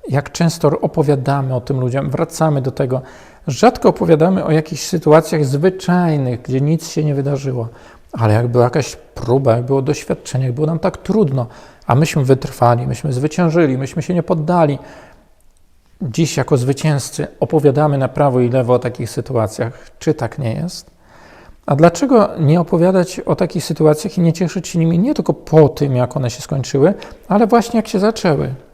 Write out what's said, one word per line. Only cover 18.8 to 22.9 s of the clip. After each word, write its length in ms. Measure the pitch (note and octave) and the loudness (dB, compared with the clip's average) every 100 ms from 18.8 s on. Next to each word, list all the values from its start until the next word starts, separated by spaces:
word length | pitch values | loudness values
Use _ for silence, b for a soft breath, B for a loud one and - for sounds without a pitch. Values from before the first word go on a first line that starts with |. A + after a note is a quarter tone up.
| B2 - A#2 | 0 -6 -8
sytuacjach. 840 | - - B2 G#2+ - A#2+ - - - | -8 -4 -2 -2 -4 -8 -8 -20 -6
Czy 140 | - | -4
tak 260 | D3 A#2 - | -2 -4 -4
nie 140 | A#2+ | -4
jest? 380 | A2+ E3+ - - B B B B B B B - | -4 -6 -10 -18 B B B B B B B -4
A 100 | C#3+ | 4
dlaczego 540 | E3 E3+ C4+ B3 G3+ - | 4 4 2 4 4 2
nie 220 | D3 E3 | 2 2
opowiadać 580 | E3 F3 F3 | 2 2 4